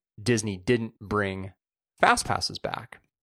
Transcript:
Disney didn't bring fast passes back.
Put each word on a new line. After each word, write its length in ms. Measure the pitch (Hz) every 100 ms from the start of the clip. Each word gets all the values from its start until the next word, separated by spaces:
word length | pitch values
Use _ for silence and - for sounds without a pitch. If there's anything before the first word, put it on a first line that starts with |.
| _ -
Disney 360 | 104 113 107 92
didn't 360 | 92 120 113 _
bring 540 | 98 104 98 95 95 _ _ _ _ -
fast 260 | - 240 -
passes 340 | - - -
back. 420 | - - 113 - _ _